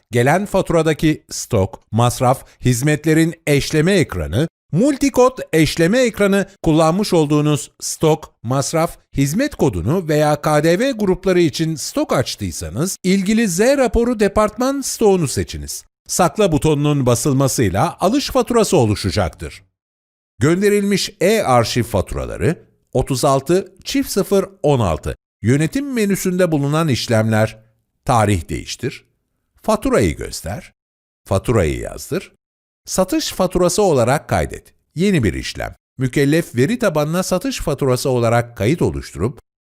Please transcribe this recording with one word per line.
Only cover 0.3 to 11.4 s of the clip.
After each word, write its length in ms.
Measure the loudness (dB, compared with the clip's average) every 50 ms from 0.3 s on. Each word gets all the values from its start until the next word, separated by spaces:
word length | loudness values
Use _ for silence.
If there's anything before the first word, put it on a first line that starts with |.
| 2 0 0
faturadaki 800 | -2 -2 -2 0 0 0 0 2 0 0 0 0 0 0 -2 _ -12
stok, 640 | -12 -12 -6 -2 0 0 0 0 -4 -10 _ _
masraf, 520 | 0 2 2 2 2 2 2 0 0 0 -4 -16 _ -2
hizmetlerin 720 | 0 0 0 2 2 0 0 2 2 2 2 4 2 0 -2 -4 -2
eşleme 460 | 0 0 2 0 0 0 2 2 4
ekranı, 560 | 2 2 0 0 -4 -6 -6 -2 -2 -2 -2 -4 _ _ _ _
multikod 680 | 0 2 2 2 2 0 -2 0 2 4 4 2 2 -2 -6 -2
eşleme 460 | 2 2 2 2 2 2 2 2 2 2
ekranı 480 | 2 2 0 0 0 2 2 0 -2 -4 -8 _
kullanmış 500 | 0 2 4 4 4 4 2 0 0 2
olduğunuz 600 | 2 2 2 2 2 2 2 2 0 -2 -4 -8 _ -12
stok, 540 | -10 -10 -4 0 2 2 2 0 -2 -10 _ _
masraf, 560 | -6 -4 -2 -2 -2 -2 -2 -2 -2 -2 -4 -10 _ _ -4
hizmet 380 | -2 -2 0 0 -2 -2 -2 -2
kodunu 540 | 0 0 0 0 -2 -2 -2 -2 -2 -2 0
veya 340 | 0 2 2 2 0 0
K 220 | 0 0 0 2 2
D 140 | 2 2 2
V 120 | 0 -2
grupları 480 | -2 -2 0 0 0 0 0 0 2 4